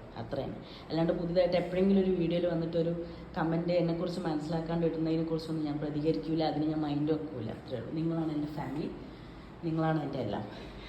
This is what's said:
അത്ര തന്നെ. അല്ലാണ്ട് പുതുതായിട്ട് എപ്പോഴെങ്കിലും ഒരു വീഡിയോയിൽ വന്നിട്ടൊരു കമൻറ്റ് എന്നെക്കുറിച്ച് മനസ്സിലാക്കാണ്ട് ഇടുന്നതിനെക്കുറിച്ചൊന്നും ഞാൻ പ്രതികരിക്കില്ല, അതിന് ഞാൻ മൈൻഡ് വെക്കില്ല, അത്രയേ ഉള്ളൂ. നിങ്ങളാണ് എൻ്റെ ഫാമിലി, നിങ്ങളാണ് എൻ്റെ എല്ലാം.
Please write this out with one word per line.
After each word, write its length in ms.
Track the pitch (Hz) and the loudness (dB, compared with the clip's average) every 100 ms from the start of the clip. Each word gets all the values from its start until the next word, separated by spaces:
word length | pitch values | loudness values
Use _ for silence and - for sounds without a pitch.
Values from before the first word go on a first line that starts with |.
| - - | -12 -10
അത്ര 180 | 117 135 | -6 -4
തന്നെ. 240 | 123 - - - - | -4 -8 -12 -14 -4
അല്ലാണ്ട് 240 | 160 170 | 2 2
പുതുതായിട്ട് 440 | 170 170 180 175 175 | 2 2 4 4 4
എപ്പോഴെങ്കിലും 380 | 170 180 196 196 | 2 4 6 6
ഒരു 80 | 185 | 6
വീഡിയോയിൽ 360 | 175 165 170 175 | 4 4 4 2
വന്നിട്ടൊരു 400 | 165 165 170 170 170 - - - 180 | 2 2 2 2 0 -6 -10 -8 -2
കമൻറ്റ് 360 | 165 165 170 175 | 0 2 2 4
എന്നെക്കുറിച്ച് 380 | 165 170 175 185 | 4 2 0 -2
മനസ്സിലാക്കാണ്ട് 680 | 170 151 147 165 160 170 165 | -2 -2 0 -2 0 2 2
ഇടുന്നതിനെക്കുറിച്ചൊന്നും 760 | 160 160 160 165 160 - 156 151 | 2 2 2 2 -2 -2 -2 -2
ഞാൻ 120 | 143 | -2
പ്രതികരിക്കില്ല, 680 | 151 147 160 - 156 160 | -2 0 2 0 0 0
അതിന് 220 | 151 143 156 | 2 2 0
ഞാൻ 160 | 156 | 0
മൈൻഡ് 300 | 147 143 151 | 0 0 2
വെക്കില്ല, 400 | 156 - 127 113 | 0 -2 -6 -6
അത്രയേ 300 | - - 120 | -8 -6 -6
ഉള്ളൂ. 120 | - | -4
നിങ്ങളാണ് 380 | 160 165 165 156 151 | -2 0 0 -2 -2
എൻ്റെ 120 | 147 | -4
ഫാമിലി, 420 | 143 131 147 202 - - - - - - - | -4 -6 -4 -6 -8 -12 -14 -16 -16 -16 -6
നിങ്ങളാണ് 400 | 165 160 160 156 | -2 2 2 2
എൻ്റെ 160 | 139 131 104 | 0 -2 -2
എല്ലാം. 180 | 101 - - - - | -2 -6 -10 -12 -12